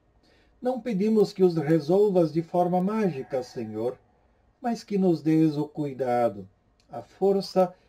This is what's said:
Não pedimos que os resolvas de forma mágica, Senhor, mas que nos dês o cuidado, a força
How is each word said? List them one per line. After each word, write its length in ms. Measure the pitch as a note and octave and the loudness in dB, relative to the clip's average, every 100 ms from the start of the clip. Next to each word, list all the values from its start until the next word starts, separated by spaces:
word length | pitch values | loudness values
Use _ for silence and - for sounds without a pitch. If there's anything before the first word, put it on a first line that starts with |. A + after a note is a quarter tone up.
| _ _ _ _ _ _ | _ _ _ _ _ _
Não 180 | B3 B3+ | -6 -6
pedimos 540 | B3+ G3 G#3+ A3 G3+ | -4 -2 2 2 2
que 100 | - | 4
os 140 | F#3 E3 | 2 2
resolvas 760 | C#3+ D#3+ C#3+ F#3+ G#3 F#3 E3 | 0 0 2 2 4 2 0
de 120 | D3+ | 0
forma 360 | E3 F3+ F3+ F3+ | -2 0 0 0
mágica, 600 | F#3 A3 G3+ C3+ B2+ C3 | -2 -2 -2 -4 -6 -6
Senhor, 560 | B2 C3 A2 G#2+ A#2 - _ _ _ _ _ _ | -6 -10 -10 -6 -6 -8 _ _ _ _ _ _
mas 220 | B3 A3+ | -6 -6
que 160 | - G3+ | -4 0
nos 240 | F#3 D#3+ | 2 2
dês 340 | D3 D#3 D#3+ D3 | 2 2 2 0
o 100 | D3 | -6
cuidado, 800 | - D3 B2+ B2+ A#2+ A#2 G2+ F#2+ _ _ _ _ | -6 -8 -4 -2 0 0 -2 -16 _ _ _ _
a 100 | - | -18
força 720 | - - F#3+ G3 F#3+ F#3 F3+ - | -18 -2 0 0 0 0 0 -2